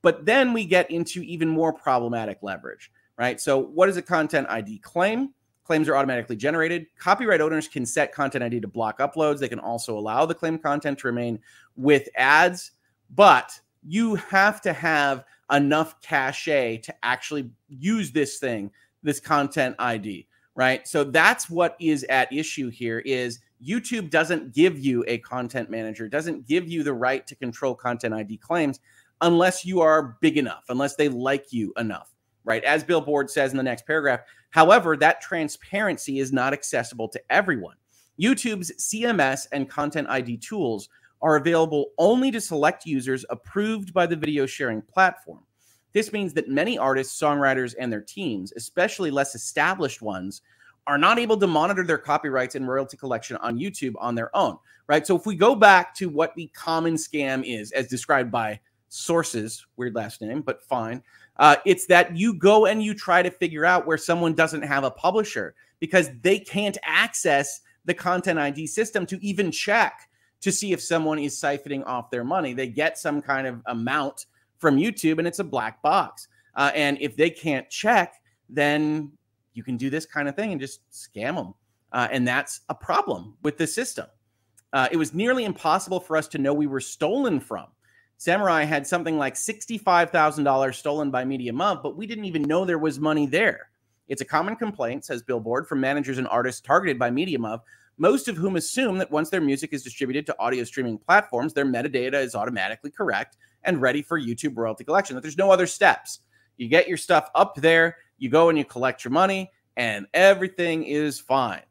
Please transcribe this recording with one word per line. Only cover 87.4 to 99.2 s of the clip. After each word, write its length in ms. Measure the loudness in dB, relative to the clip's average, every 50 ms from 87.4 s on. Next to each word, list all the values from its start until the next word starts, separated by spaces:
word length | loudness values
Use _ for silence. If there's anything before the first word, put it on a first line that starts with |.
| -2 -4 -10 -10 -10 -14 _ _ _ _ _ _ _ _ _ _
Samurai 440 | -2 0 0 2 2 2 2 2 2
had 200 | 0 0 -2 -2
something 320 | -2 -2 -2 -2 -2 -2
like 200 | 0 -2 -2 -4
sixty-five 720 | -6 -8 -8 -8 -10 -8 -10 -10 -4 0 4 4 4 4 4
thousand 320 | 4 4 4 4 2 2 0
dollars 340 | 2 2 2 2 0 -2
stolen 340 | -4 -6 -4 -4 -2 -2 -2
by 140 | -2 -2 -4
Media 280 | -2 -6 -6 -6 -6 -4
Month, 320 | -2 0 -2 -2 -2 -6
but 120 | -8 -8
we 80 | -8 -10
didn't 200 | -10 -10 -8 -8
even 180 | -4 -4 -2 0
know 220 | 2 0 0 2
there 120 | 0 -2
was 220 | 0 0 -2 -2 -2
money 280 | -2 0 0 0 0
there. 440 | 0 2 2 2 2 0 -2 -10 _ _ _ _ _ _ _ _ _
It's 140 | -8 -8 -8
a 20 |
common 320 | -2 -2 -2 0 -2 -4
complaint," 480 | -6 -6 -6 -4 -4 -4 -4 -4 -6 -8
says 180 | -8 -10 -10 -6
Billboard, 460 | -4 -6 -4 -4 -4 -4 -4 -4 -4
"from 120 | -4 -2
managers 380 | 0 0 0 -2 -2 -4 -4 -4
and 80 | -4
artists 340 | -2 0 0 0 -2 -4 -6
targeted 380 | _ 2 2 2 4 2 -2 -2
by 140 | -2 -2 0
Media 260 | -2 -2 -2 -2 -4
Month, 240 | -4 -6 -8 -10 _ _ -20 _ _ _ _
most 300 | _ 2 2 2 2 0
of 100 | -4 -6
whom 200 | -4 -2 -2 -2
assume 420 | -2 -4 -4 -2 -2 0 0 0 -2
that 120 | -2 -2
once 200 | -2 -2